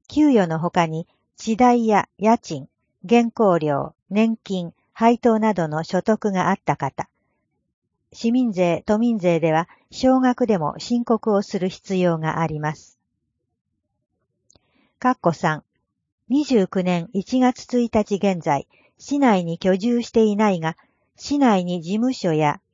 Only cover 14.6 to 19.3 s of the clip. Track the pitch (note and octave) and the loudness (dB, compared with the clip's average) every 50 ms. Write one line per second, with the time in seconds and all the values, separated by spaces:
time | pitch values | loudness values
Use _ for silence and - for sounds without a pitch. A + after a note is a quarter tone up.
14.6 | _ _ _ _ _ _ _ _ - B3+ B3+ - - F3 D#3 - - E3 D#3 D3+ | _ _ _ _ _ _ _ _ -2 -2 -2 0 0 -2 -2 0 -2 -2 -2 -4
15.6 | - _ _ _ _ _ _ _ _ _ _ _ _ - A#3+ D4 D4+ - C4+ A3 | -8 _ _ _ _ _ _ _ _ _ _ _ _ -2 -2 -2 0 2 2 2
16.6 | F#3 - - F#3+ F3+ F3+ F3+ F3 E3+ - - G3+ F#3+ - B3+ B3+ B3+ B3 B3+ - | 2 0 -2 -2 -2 0 -2 -2 -4 -6 -6 -6 -4 -2 0 0 2 0 0 -2
17.6 | - - - B3 A#3+ A#3 - A3 G#3 - G#3 F3+ F3+ G3+ F#3+ E3+ D3 E3 C#3+ C#3 | -8 -4 -2 -2 -2 0 0 -2 0 0 -2 -2 0 -2 -2 -2 -2 -2 -2 -2
18.6 | - - _ _ _ _ _ _ - - C#4+ C#4+ C#4 B3 | -4 -8 _ _ _ _ _ _ -10 -6 -2 0 2 2